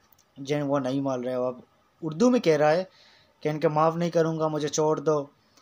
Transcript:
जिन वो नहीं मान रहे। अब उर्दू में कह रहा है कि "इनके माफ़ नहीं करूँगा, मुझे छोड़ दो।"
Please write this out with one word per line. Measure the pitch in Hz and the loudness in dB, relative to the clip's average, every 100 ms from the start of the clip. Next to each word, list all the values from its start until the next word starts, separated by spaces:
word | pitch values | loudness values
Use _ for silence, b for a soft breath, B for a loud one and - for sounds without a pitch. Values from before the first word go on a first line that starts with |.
| _ _ _ - | _ _ _ -16
जिन | 139 147 | -4 -4
वो | 139 143 | 0 -2
नहीं | 127 139 | 0 -2
मान | 139 127 | -2 -4
रहे। | 123 127 | -4 -4
अब | 127 123 - _ _ _ | -4 -6 -16 _ _ _
उर्दू | 160 156 247 | -10 0 2
में | 247 | 4
कह | 170 147 | 2 4
रहा | 151 | 4
है | 165 185 b b b b _ | 2 -2 b b b b _
कि | 151 | -6
"इनके | 151 160 | -2 0
माफ़ | 151 160 170 | 2 2 2
नहीं | 170 | 0
करूँगा, | 165 160 160 156 | 0 0 0 -2
मुझे | 151 147 | -2 -2
छोड़ | - 156 156 | 0 0 0
दो।" | 147 151 139 _ b b | 0 0 -2 _ b b